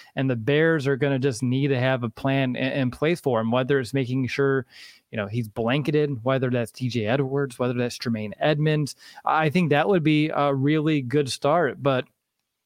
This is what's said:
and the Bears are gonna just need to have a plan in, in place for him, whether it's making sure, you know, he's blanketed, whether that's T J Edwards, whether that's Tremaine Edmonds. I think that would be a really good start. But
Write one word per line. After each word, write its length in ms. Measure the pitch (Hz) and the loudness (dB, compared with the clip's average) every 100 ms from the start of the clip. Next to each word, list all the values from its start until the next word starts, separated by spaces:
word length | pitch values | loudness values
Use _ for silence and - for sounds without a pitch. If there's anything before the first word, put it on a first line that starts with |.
| - - | -10 -4
and 120 | 135 | -2
the 80 | 120 | -2
Bears 520 | 110 147 165 160 139 | 0 2 4 2 0
are 100 | 127 | 0
gonna 220 | 143 135 | 0 0
just 240 | 139 113 | 0 0
need 240 | 127 131 143 | -2 0 0
to 120 | 131 | 2
have 240 | 131 131 | 2 0
a 60 | 120 | -2
plan 460 | - 135 135 131 120 | -4 -2 0 0 -2
in, 160 | 131 | -4
in 200 | 143 127 | -2 -2
place 300 | - 151 175 | 0 -2 0
for 180 | 139 113 | 0 0
him, 120 | 113 | 2
whether 280 | 123 131 139 | 0 2 0
it's 140 | 120 | 0
making 320 | 139 123 131 123 | -4 -2 -2 -2
sure, 400 | - 139 135 123 - - - _ | 0 0 0 -4 -14 -20 -20 _
you 60 | 117 | -6
know, 100 | 98 | -4
he's 200 | 117 110 | -4 -6
blanketed, 760 | 120 113 143 147 151 147 127 | -4 0 0 0 0 0 -2
whether 260 | 120 135 127 | -2 0 0
that's 220 | 123 113 | -2 -4
T 180 | - 127 | -6 -4
J 160 | 117 104 | -2 0
Edwards, 540 | 135 131 139 139 123 | 0 0 -2 -4 -2
whether 140 | 123 | -2
that's 220 | 120 120 - | -2 -4 -4
Tremaine 380 | 127 110 107 - | -4 -4 -6 -2
Edmonds. 560 | 151 151 156 151 139 - - - | 0 2 2 0 -2 -6 -20 -6
I 280 | - 151 156 | 0 2 2
think 180 | 180 160 | 2 2
that 180 | 147 185 | 2 4
would 160 | 185 | 2
be 260 | 151 151 151 | 4 2 2
a 240 | - 143 | 0 0
really 500 | 139 139 156 151 151 | 2 2 2 2 0
good 260 | 123 143 135 | 0 -2 -2
start. 540 | - 139 170 139 98 | -2 0 2 2 0
But 220 | 135 131 - _ _ _ _ _ | 0 0 -2 _ _ _ _ _